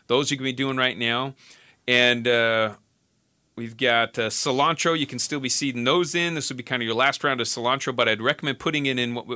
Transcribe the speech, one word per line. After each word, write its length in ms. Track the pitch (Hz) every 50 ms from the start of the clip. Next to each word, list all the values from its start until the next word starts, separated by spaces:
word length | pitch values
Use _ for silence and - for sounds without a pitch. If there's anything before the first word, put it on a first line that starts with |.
| _
Those 240 | - 120 135 143 127
you 60 | 143
can 80 | 131 131
be 80 | 135
doing 240 | 127 123 135 135 131
right 200 | 131 127 127 -
now. 380 | 107 117 117 117 123 135 139 135 _ - - - - - _ _ _ -
And, 400 | 123 123 123 123 123 120 120 117
uh, 500 | 123 120 117 117 113 113 113 110 107 104 - _ _ _ _ _ _ _ _ _ _ _ _ _ _ -
we've 200 | - 117 113 113
got, 420 | 113 131 123 117 117 113 117 - 123
uh, 120 | 113 110
cilantro. 680 | - - - 147 127 135 143 160 165 - - 170 165 160
You 80 | 139
can 120 | - 127 120
still 220 | - - 151 143
be 100 | 131 123
seeding 340 | - - 143 139 123 120 120
those 300 | 131 156 180 175 147 175
in. 200 | 175 170 170 165
This 140 | 151 135 -
would 80 | 135
be 60 | 123
kinda 220 | 120 - 131 123 117
your 80 | 113 113
last 280 | 117 135 139 135 -
round 200 | - 143 135 120
of 40 | 117
cilantro, 480 | - - 123 117 120 135 135 - 139 123
but 140 | 120 117 113
I'd 140 | 110 107
recommend 360 | 113 135 147 - 156 147 127 -
putting 280 | - 170 151 147 143
it 120 | 139 127 123
in 160 | 120 120 120
what, 120 | 120 - 117 123